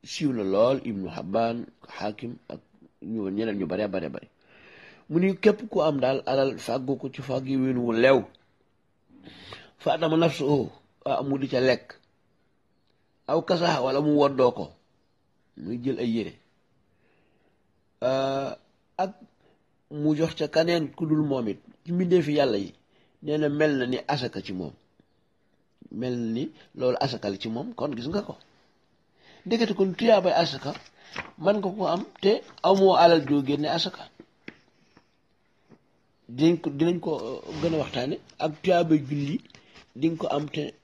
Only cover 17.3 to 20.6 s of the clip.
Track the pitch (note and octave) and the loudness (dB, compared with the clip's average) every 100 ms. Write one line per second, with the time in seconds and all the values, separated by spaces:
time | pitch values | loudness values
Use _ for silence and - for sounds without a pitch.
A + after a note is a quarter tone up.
17.3 | _ _ _ _ _ _ _ B2+ C3+ C3+ | _ _ _ _ _ _ _ -2 -2 -2
18.3 | C3+ C3+ - _ _ _ - F#3+ - - | -4 -6 -10 _ _ _ -6 -6 -6 -20
19.3 | _ _ _ _ _ _ D3 D3+ D3+ D#3+ | _ _ _ _ _ _ -2 0 2 0
20.3 | - D3+ D#3+ | -2 0 2